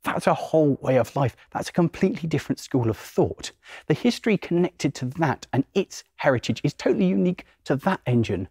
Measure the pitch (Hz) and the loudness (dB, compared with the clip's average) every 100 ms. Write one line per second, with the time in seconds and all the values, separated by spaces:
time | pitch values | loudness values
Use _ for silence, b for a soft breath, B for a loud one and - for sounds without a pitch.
0 | - - 185 160 - 160 151 135 135 131 | -6 -2 0 0 0 2 2 2 2 2
1 | 117 - 135 - b - - - 170 - | 2 0 -2 -4 b -8 -4 0 0 2
2 | 190 - 165 151 - - - 135 113 107 | -2 -2 -2 -4 -2 -8 -2 0 0 -2
3 | - - 123 - - _ B B - 156 | -4 0 0 -2 -14 _ B B -2 0
4 | 240 - - 196 - 170 175 _ 151 - | 2 0 0 0 0 0 0 _ -4 -2
5 | 127 135 160 - - 131 - 196 - - | -8 -2 -2 -2 -2 -2 0 -2 -4 -8
6 | - _ - 127 - 117 147 - - 285 | -20 _ 0 0 0 -2 -2 -2 0 2
7 | 185 190 180 185 - b - 139 196 190 | 2 2 0 -2 -12 b -4 0 0 -2
8 | - 120 113 95 - | 0 2 2 -2 -6